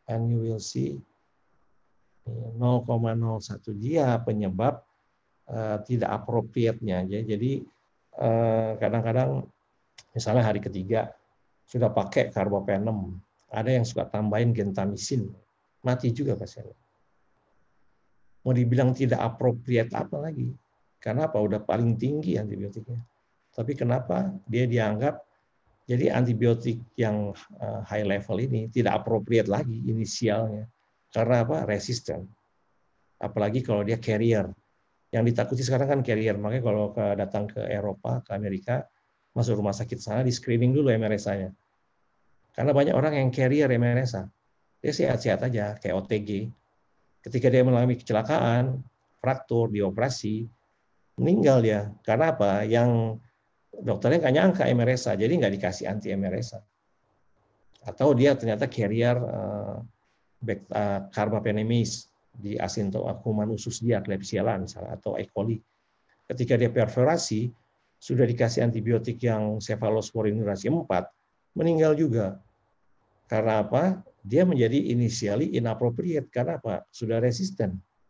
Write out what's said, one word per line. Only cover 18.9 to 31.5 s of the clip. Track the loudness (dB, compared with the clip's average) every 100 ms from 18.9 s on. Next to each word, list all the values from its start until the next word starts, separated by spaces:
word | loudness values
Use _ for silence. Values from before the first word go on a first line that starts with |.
tidak | 2 0 0 -2
appropriate | 0 0 0 0 0 0 -4
apa | -6 -6
lagi? | -6 -4 -6 -6 _ _ _ _
Karena | -4 0 0
apa? | 0
Udah | 0 0
paling | 0 0 2 0
tinggi | -2 -2 -2 -2
antibiotiknya. | -4 -6 -8 -10 -10 -10 -12 _ _ _ _
Tapi | -8 -6
kenapa | -2 0 0 0 -2 -2 -6 -4
dia | 0 2
dianggap, | 2 0 0 -2 -4 -12 _ _ _ _ _ -4
jadi | 0 2
antibiotik | 2 2 2 2 2 0 -6 -8 -2
yang, | 0 0 -4 -8 -16 -10
eh, | -8 -8 -6
high | -4 -2
level | -2 -2 -2
ini | 0 -2 -2
tidak | 0 2 0
appropriate | 0 -2 2 2 4
lagi | 0 0 -4 -2
inisialnya. | -2 -4 -2 0 0 -2 -6 -10 _ _ _ _
Karena | -2 2 2
apa? | 2